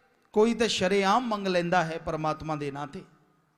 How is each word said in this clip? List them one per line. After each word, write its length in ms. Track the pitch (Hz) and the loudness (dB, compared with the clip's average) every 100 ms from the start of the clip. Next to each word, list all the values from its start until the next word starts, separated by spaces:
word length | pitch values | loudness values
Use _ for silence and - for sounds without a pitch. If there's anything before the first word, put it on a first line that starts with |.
| _ _ _ | _ _ _
ਕੋਈ 200 | 208 226 | 2 4
ਤਾਂ 140 | 226 220 | 4 0
ਸ਼ਰੇਆਮ 600 | - 185 202 196 220 247 | 0 2 2 4 2 0
ਮੰਗ 200 | 208 190 | -4 0
ਲੈਂਦਾ 360 | 180 175 180 | 0 2 2
ਹੈ 140 | 160 160 | 0 -4
ਪਰਮਾਤਮਾ 580 | 160 156 156 151 151 151 | -6 -2 -2 -4 -6 -6
ਦੇ 160 | 143 | -6
ਨਾਂ 160 | 139 143 | -8 -12
ਤੇ, 160 | 185 - _ _ _ _ | -12 -18 _ _ _ _